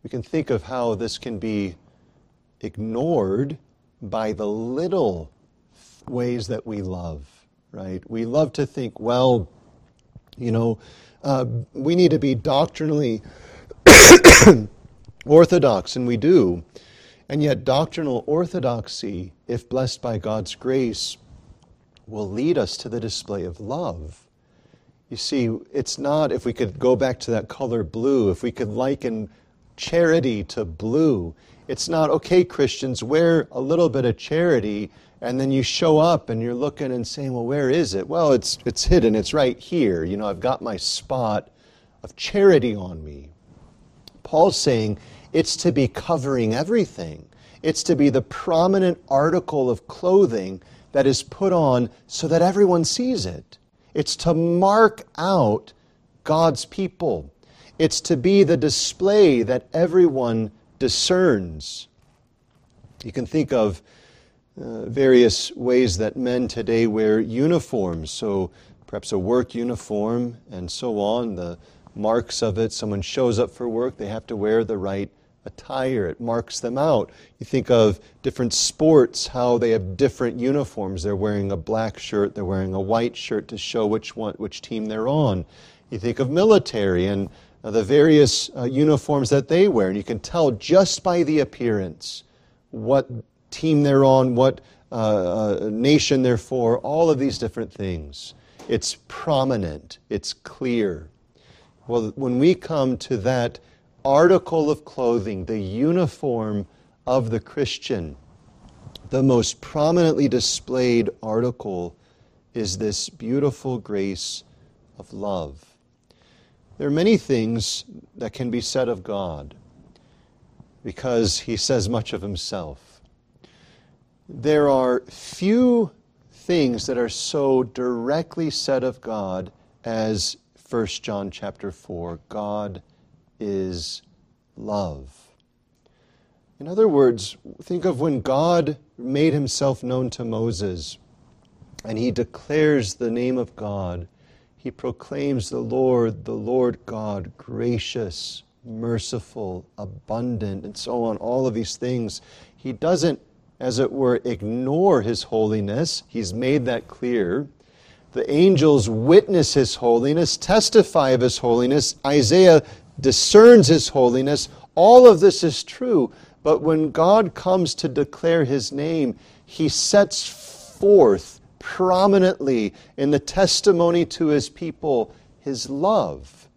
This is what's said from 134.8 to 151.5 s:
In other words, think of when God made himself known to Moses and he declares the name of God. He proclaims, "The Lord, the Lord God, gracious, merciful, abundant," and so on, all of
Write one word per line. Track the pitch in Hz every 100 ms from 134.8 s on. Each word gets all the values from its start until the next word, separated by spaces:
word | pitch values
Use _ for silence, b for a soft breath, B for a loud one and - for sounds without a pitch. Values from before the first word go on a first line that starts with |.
| 92 69 67 _ _ _ _ _ _ _ _ _ _ _ _ _ _ _
In | 147
other | 190 220
words, | 143 131 113 98 - - -
think | - 175
of | 180 131
when | 156 135
God | 101 131 165 175 151 147 _ -
made | 123 143 160
himself | 147 131 - 139 131
known | 123 127 127
to | -
Moses | 117 110 113 90 101 87 76 - _ _ _ _ _ _ - -
and | 110 110
he | -
declares | - 117 - - 147 151 143 101
the | - 117
name | 117 123 127
of | 113 -
God. | 104 101 92 87 87 b b b b b
He | 131
proclaims, | - 127 120 - 143 143 131 -
"The | 123
Lord, | 117 127 131 123 113 104
the | 113 113
Lord | 107 127 123 117 -
God, | 110 107 101 95 -
gracious, | - 117 120 117 - 123 104 - - - _ _
merciful, | 120 110 117 117 - 117 - 123 98 90 - -
abundant," | 104 98 - 110 123 110 104 98
and | 101 -
so | 117 120
on, | 113 101
all | 113 127
of | 131